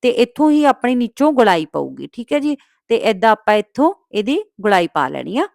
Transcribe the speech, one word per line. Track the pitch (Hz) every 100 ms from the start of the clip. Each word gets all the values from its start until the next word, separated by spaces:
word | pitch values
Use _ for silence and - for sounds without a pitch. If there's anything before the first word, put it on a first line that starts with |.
ਤੇ | 254 240
ਇੱਥੋਂ | 240 - 302
ਹੀ | 302 294
ਆਪਣੀ | 262 240
ਨੀਚੋਂ | 254 233 - 294
ਗੋਲਾਈ | 302 220 175 160
ਪਊਗੀ, | 151 139 135 143
ਠੀਕ | - 233
ਆ | 294
ਜੀ। | 294 285 _ _ _
ਤੇ | 226
ਏਦਾਂ | - 202 220
ਆਪਾਂ | 214 - 214
ਇੱਥੋਂ | 208 - 302 403 _
ਇਹਦੀ | 202 208 311 427 -
ਗੋਲਾਈ | 208 190 170
ਪਾ | 160 135
ਲੈਣੀ | 143 131 220
ਆ | 392